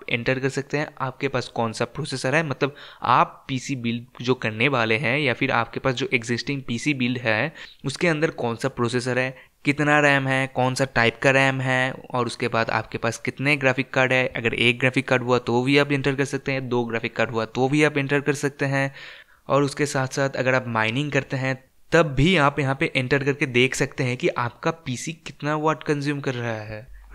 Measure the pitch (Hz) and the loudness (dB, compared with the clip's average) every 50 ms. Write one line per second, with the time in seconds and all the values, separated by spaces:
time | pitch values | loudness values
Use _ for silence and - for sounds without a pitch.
0 | - - - 120 117 135 131 131 131 139 - 139 131 - - 143 151 - - - | -6 -4 -4 -2 0 0 0 0 0 -2 -2 -4 -6 -4 -4 -4 -4 -4 -6 -6
1 | 131 131 - - - 135 135 127 117 - - - 117 113 107 - 120 - - - | -6 -6 -6 -4 -4 -2 -2 -2 -4 -4 -4 -2 -2 -2 -2 -4 -6 -6 -4 -8
2 | 156 - - 127 - 131 135 156 165 147 127 - 147 135 - - - - - - | -8 -6 -6 -4 -2 0 0 0 0 0 -2 -2 -2 -2 -4 -6 -20 -20 -14 -6
3 | - - 123 147 170 - - - _ - 135 123 - - 139 127 117 117 117 120 | 0 2 4 4 4 2 -2 -16 _ -6 -6 -6 -4 -4 -6 -4 -4 -4 -4 -6
4 | 120 - - - 123 123 131 - - 113 107 110 120 143 139 123 113 110 113 107 | -8 -12 -14 -6 0 0 0 0 0 -4 -2 0 0 2 2 2 2 2 2 2
5 | 165 113 127 147 151 127 117 - 135 127 127 120 117 - - 123 - 135 127 117 | 0 0 0 0 0 0 0 0 0 0 0 0 0 -2 -4 -4 -2 -2 -2 -2
6 | 131 - 135 123 110 117 120 117 - - 143 139 135 - 117 117 - 151 147 127 | -2 -2 -2 -2 -2 -2 -4 -4 -2 -4 -6 -6 -4 -6 -6 -2 -2 -2 0 0
7 | 123 120 127 120 120 120 107 107 127 156 - - - - - - - 139 - - | 0 -2 -2 -2 0 0 0 0 -2 -4 -6 -12 -18 -18 -16 -8 -8 -6 -4 0
8 | 170 175 160 151 156 165 - - 131 117 117 110 - 135 - - 120 117 120 123 | 0 0 2 2 0 -2 -2 -2 -4 -4 -4 -2 -4 -4 -2 0 -2 0 0 -2
9 | 120 131 123 123 127 131 135 - - _ _ _ - 147 139 143 151 147 147 147 | -2 0 -2 -2 -2 -4 -6 -10 -20 _ _ _ -2 -2 0 0 2 4 4 6
10 | 147 143 139 139 135 135 131 131 135 127 - 131 127 127 131 - 135 131 - 123 | 6 6 4 4 2 2 0 0 0 -2 0 0 0 0 2 0 -2 0 2 2
11 | 117 117 - - - 139 131 135 135 135 135 131 131 131 127 127 127 131 - - | 2 2 2 2 2 4 4 6 4 2 2 0 0 0 0 0 0 -2 -4 -8
12 | - - - 127 120 117 - - 123 117 113 113 113 - 113 113 110 - - 113 | -10 -6 -2 -2 -2 -2 -4 -4 -4 -2 0 0 0 0 0 -2 -2 -4 -8 -4
13 | - 117 117 - - 127 - - 131 143 151 143 135 131 127 139 127 - - 135 | -4 -4 -4 -4 -6 -8 -6 -2 0 0 0 2 2 2 2 0 -2 -2 0 0
14 | 131 123 127 127 127 127 - 135 117 117 - - 117 120 123 120 135 127 - 135 | 2 2 2 2 0 0 -2 -2 -2 -2 0 2 2 2 4 4 2 0 2 0
15 | 127 - 131 123 120 120 127 120 - - 117 120 127 135 139 143 143 143 143 139 | 0 2 0 0 2 2 2 2 2 2 2 2 2 4 4 4 4 4 0 0
16 | 135 143 135 131 139 131 - 135 - - 135 135 131 123 120 123 120 117 113 113 | 0 0 0 0 -2 -2 -2 -6 -4 -4 -4 -4 -2 -2 0 0 0 0 -4 -4
17 | 123 117 - - 117 107 120 113 110 110 - 120 127 131 147 151 156 147 147 143 | -4 -4 0 0 0 0 0 -2 -4 -2 0 0 0 2 4 4 4 4 2 0
18 | 139 135 143 143 139 151 143 135 - 143 139 - 147 139 139 139 135 139 139 - | -2 0 0 0 0 0 -2 -2 -2 -4 -4 -2 -2 0 0 0 -2 -2 -6 -10
19 | - - - - - _ _ _ _ - - 139 143 135 131 - 151 139 - 139 | -18 -20 -20 -20 -20 _ _ _ _ 0 2 2 2 2 0 -2 -2 -2 0 -2
20 | 131 127 - 147 135 135 - - 127 127 127 131 117 117 117 113 110 110 113 135 | -2 -2 -2 -2 -2 -2 0 0 0 2 2 2 0 0 0 0 2 2 2 0
21 | 147 147 135 143 135 - 143 131 131 131 131 131 - _ _ _ - - - 165 | -2 0 0 -2 -2 0 -4 -2 -2 -2 -4 -4 -8 _ _ _ -6 2 4 4
22 | 165 151 135 131 135 180 190 165 143 143 143 151 143 131 135 135 170 - - 139 | 4 4 4 4 4 6 6 6 4 4 4 2 0 0 0 0 -2 -2 0 -2
23 | 127 123 147 139 131 139 135 135 156 135 120 123 127 131 - - 147 131 - - | 0 2 2 2 2 2 0 0 0 0 4 4 4 4 4 0 -2 -2 -2 -2
24 | 139 127 123 127 - 170 - - 120 120 - - - 165 160 - - 131 123 117 | -2 -2 -2 -2 -2 -2 -2 -2 -4 -4 -4 -4 -4 -4 -4 -4 -6 -8 -8 -6
25 | - 160 160 - - - 135 - 143 147 151 156 151 156 156 151 - 156 151 143 | -6 -10 -10 -12 -14 -18 -14 -8 -4 -4 -2 0 0 0 0 -2 -2 -2 -2 -2
26 | 139 147 147 143 139 139 127 120 117 117 113 110 107 107 107 107 117 - - - | 0 -2 -4 -2 -4 -4 -4 -4 -4 -4 -6 -6 -8 -12 -12 -14 -14 -16 -20 -20
27 | - - | -10 -2